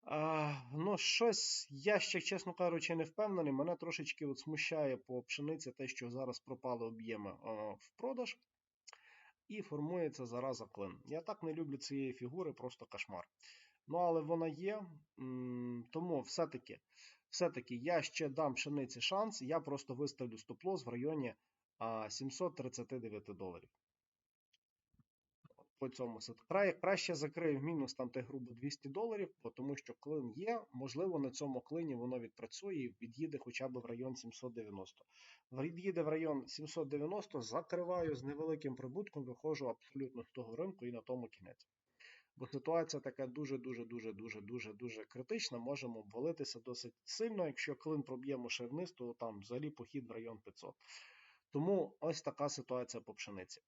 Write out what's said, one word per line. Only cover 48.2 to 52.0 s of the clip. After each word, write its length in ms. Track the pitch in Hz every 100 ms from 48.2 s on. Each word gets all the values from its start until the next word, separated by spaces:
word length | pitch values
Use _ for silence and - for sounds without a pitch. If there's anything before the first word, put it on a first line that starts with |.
| 135 135 120
ще 180 | - 123
вниз, 260 | 143 180
то 220 | - 123 120
там 200 | 113 107
взагалі 300 | 101 120 151
похід 360 | 151 117 143 117
в 60 |
район 260 | 110 117 110
п'ятсот. 360 | 101 - 98 - - - - - - _ _
Тому 460 | 143 165 196 - -